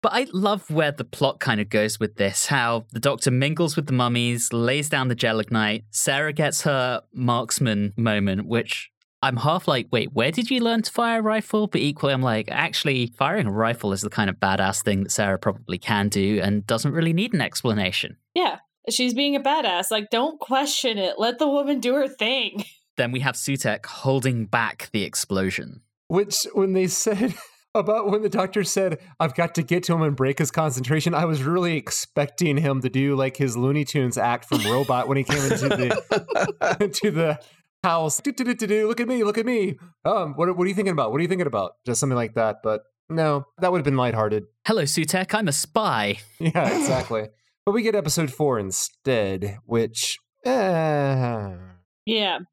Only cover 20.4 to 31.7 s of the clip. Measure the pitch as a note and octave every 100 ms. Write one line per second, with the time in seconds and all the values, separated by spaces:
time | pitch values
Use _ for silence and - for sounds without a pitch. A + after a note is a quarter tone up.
20.4 | - C4 C#4+ - B3+ G#3+ F#3 - A3+ A#3+
21.4 | D4+ C#4+ C#4 C#4+ A#3+ C4+ C4+ - G#3+ C4+
22.4 | A3 G#3 G3 - _ - A#2+ B2+ B2+ -
23.4 | - C3+ B2 G#2 - - C3+ C3+ B2+ B2
24.4 | G#2 A#2+ A2+ - - G#2+ F2 - - F#2+
25.4 | F#2+ - - - _ _ _ E3+ G#3 -
26.4 | - B3+ F#3+ F#3+ F#3 - - G3+ A#3+ -
27.4 | - _ _ A3 F3+ A3 G3+ G#3 G#3+ A3
28.4 | F#3+ G#3 F3+ - F#3+ D#3 - - D#3+ -
29.4 | E3+ - C#3+ F3 F3 E3 D#3+ C3+ C3 C#3
30.4 | D#3 - D#3 B2 B2 D#3 E3+ E3 E3 D3+
31.4 | C3 F3+ F3